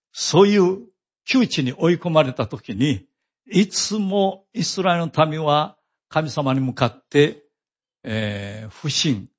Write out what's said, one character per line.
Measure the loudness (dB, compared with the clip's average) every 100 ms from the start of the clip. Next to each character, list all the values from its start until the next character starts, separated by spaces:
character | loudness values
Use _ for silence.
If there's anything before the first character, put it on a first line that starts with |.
| _
そ | -10 0 4
う | 6
い | 6
う | 2 0 -10 _ _ _
窮 | -2 0 2
地 | 0
に | -4
追 | 0 0
い | 0
込 | 2
ま | 2
れ | 2
た | 0 -8
時 | -8 -10 -2
に、 | 0 -2 -6 _ _ _ -2
い | 2 2
つ | 0 -6 -4
も | -2 0 -2 -4 _
イ | -8
ス | -6 -2
ラ | 0
エ | 0
ル | -2
の | 0 0
民 | 0
は | 0 0 0 -8 _ _ _
神 | -4 -4
様 | -4 -2
に | 0
向 | -2
か | -2 -2
っ | -4 _
て、 | 2 2 2 _ _ _ _ _ _
え | -8 -6 -6 -8 -10 -14 -16
ー、 |
不 | -10 -6
信、 | -2 -2 -2 -6